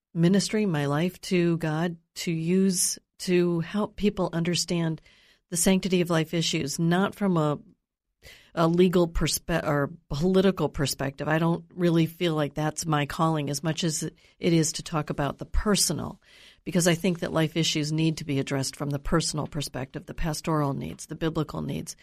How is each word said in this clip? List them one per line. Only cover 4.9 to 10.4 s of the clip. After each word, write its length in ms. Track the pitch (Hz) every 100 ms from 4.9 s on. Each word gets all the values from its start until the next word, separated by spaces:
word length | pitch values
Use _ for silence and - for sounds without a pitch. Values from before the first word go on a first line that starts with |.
| 160 - _ _ _ _
the 60 | 170
sanctity 440 | 190 190 185 180
of 100 | 175
life 240 | 165 160
issues, 420 | 170 160 160 160 -
not 380 | 165 180 196
from 220 | - 202 165
a, 240 | 151 143 - _ _ _ _ _ - - _ -
a 100 | 165
legal 400 | 175 185 180 170
perspe-, 580 | - 147 - - 165
or 260 | - 147 139 - -
political 600 | 143 180 190